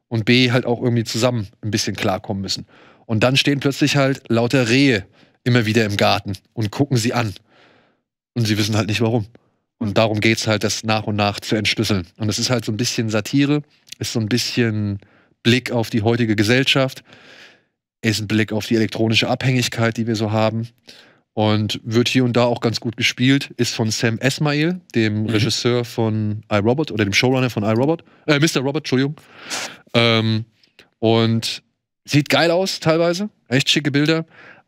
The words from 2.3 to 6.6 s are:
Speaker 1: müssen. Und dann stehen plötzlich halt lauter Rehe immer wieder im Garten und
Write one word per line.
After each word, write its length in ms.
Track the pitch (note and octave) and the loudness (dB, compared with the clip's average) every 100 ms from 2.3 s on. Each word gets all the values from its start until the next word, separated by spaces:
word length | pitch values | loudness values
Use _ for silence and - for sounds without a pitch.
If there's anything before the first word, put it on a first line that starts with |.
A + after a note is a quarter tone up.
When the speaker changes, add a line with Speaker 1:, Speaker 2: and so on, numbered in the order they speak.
| G2+ | -8
Speaker 1:
müssen. 260 | F#2+ - - - - _ | -6 -8 -10 -20 -20 _
Und 160 | - A2+ | -4 0
dann 140 | B2 C3+ | 2 2
stehen 240 | - C#3+ | 2 0
plötzlich 360 | C#3+ C3+ D3+ D3 | -2 0 0 2
halt 260 | C3+ C3+ - | 0 -2 -2
lauter 400 | A2+ A#2+ C3+ A#2+ | 0 2 2 2
Rehe 380 | B2 C#3+ A2 - _ _ _ | 4 4 2 -2 _ _ _
immer 220 | - B2 A2 | 0 2 2
wieder 180 | A2 | 2
im 120 | G#2+ G2+ | 0 2
Garten 380 | G#2 G2 G#2 G2 _ | 2 0 -2 -10 _
und 180 | - | -6